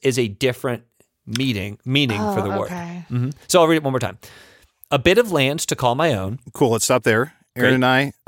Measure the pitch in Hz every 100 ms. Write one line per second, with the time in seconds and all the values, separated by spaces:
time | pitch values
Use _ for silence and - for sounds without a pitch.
0 | 135 123 113 98 127 123 135 117 - _
1 | _ _ - 117 135 104 98 104 127 139
2 | 135 104 107 147 101 101 - 180 170 175
3 | 165 123 127 - - 180 160 160 139 131
4 | 107 98 - - - _ _ _ - 143
5 | 170 202 233 160 131 156 - - 127 127
6 | 165 107 95 120 - - 127 113 - 127
7 | 120 110 135 - _ - 127 131 127 131
8 | 139 -